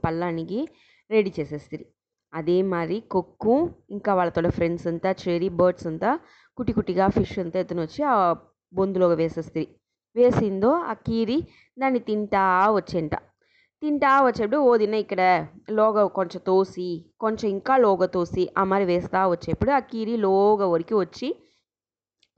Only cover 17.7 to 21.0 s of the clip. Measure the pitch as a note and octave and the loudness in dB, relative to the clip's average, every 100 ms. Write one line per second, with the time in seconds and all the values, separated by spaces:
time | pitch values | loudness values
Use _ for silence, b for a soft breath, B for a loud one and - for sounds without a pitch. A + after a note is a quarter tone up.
17.7 | C4 A3 F#3 F#3 F#3 E3+ F#3 F3+ - G3 | 4 4 4 0 -2 -2 -2 -2 0 0
18.7 | G3 F#3 F3 F3 F#3 F#3+ F3 - D#3+ A3+ | 0 2 0 0 -2 0 -2 -4 -4 0
19.7 | C#4 - A3+ A3 A#3 G3 F#3+ G3+ G#3 G3 | 0 -2 -8 -4 -2 2 4 4 4 2
20.7 | E3 E3 A3 | 0 0 -2